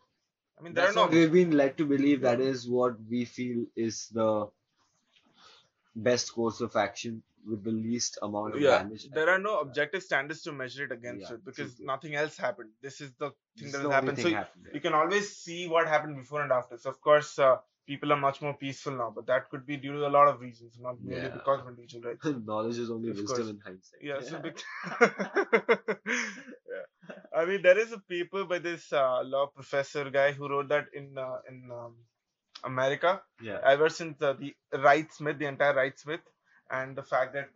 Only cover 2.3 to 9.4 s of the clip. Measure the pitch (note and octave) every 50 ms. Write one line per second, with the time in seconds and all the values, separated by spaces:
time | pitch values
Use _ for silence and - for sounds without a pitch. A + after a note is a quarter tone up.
2.3 | A#2+ A#2+ C3 C3+ C3 B2 A#2+ A#2+ B2 B2 B2 B2 A#2 G#2+ A2 G#2+ A#2 B2 A#2+ A#2
3.3 | - - B2+ B2 A#2+ A#2 A#2 - - - A2+ A2+ A2 - - - A2 A2+ A2 A2
4.3 | A2 G#2+ G#2 - _ _ _ _ _ _ _ _ _ _ _ _ _ _ _ _
5.3 | _ _ - - - _ _ _ _ _ _ _ - A2+ G#2+ B2+ B2 A#2+ - -
6.3 | - - A#2 A2+ G#2+ - A#2+ A2 - A#2 G2+ G2 - - - A#2+ A2+ A2+ - _
7.3 | _ _ - G#2 A2+ G#2 G2 A2+ A2+ A2 A2 A2+ A#2 A#2+ A#2 - - - - G#2
8.3 | G#2 G#2 G#2+ G#2+ - C3+ D3 C3+ A#2+ G#2 G2 G#2 A2 G#2+ - C#3 C3+ D#3 D#3 E3
9.3 | F3+ F#3+